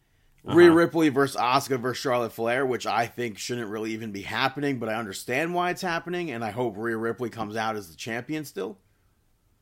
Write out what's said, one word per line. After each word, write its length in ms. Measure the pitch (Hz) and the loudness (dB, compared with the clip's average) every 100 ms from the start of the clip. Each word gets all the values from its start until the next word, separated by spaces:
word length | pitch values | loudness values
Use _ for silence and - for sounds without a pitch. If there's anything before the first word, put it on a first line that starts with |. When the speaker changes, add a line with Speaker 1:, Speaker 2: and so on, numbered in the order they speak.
| _ _ _ _ | _ _ _ _
Speaker 1:
Rhea 240 | - 165 175 | 4 10 10
Speaker 2:
Uh-huh. 80 | 165 | 10
Speaker 1:
Ripley 320 | 165 165 156 | 6 4 4
versus 320 | 127 139 - | 4 2 2
Asuka 380 | 120 135 131 131 | 2 2 2 -2
versus 220 | 120 113 | -2 -4
Charlotte 300 | 139 123 117 | 0 0 -2
Flair, 340 | - 113 123 135 | -2 -2 0 0
which 200 | 117 110 | -2 -2
I 200 | 104 117 | -2 -2
think 320 | - 120 98 | -4 -8 -6
shouldn't 320 | - 123 110 | -8 -6 -6
really 220 | 107 110 | -6 -6
even 180 | 110 113 | -6 -8
be 120 | 101 | -8
happening, 560 | 98 113 135 143 143 131 | -6 -2 -2 0 -2 -2
but 100 | 113 | -2
I 60 | |
understand 600 | 110 110 92 - 127 170 | -4 -4 -8 -4 -2 0
why 160 | 175 175 | 0 -2
it's 120 | 175 | -2
happening, 480 | 185 165 170 175 170 | -4 -4 -4 -6 -6
and 120 | 117 | -6
I 60 | 117 | -4
hope 240 | 104 127 98 | -2 -4 -2
Rhea 200 | 117 113 | -4 -2
Ripley 340 | 113 110 120 | -2 -4 -6
comes 240 | 117 104 110 | -6 -6 -4
out 200 | 110 107 | -4 -4
as 120 | 92 | -10
the 60 | 80 | -12
champion 480 | - 117 117 156 | -8 -8 -6 -8
still. 340 | 143 - 190 208 _ _ _ _ _ _ _ _ | -8 -8 -8 -10 _ _ _ _ _ _ _ _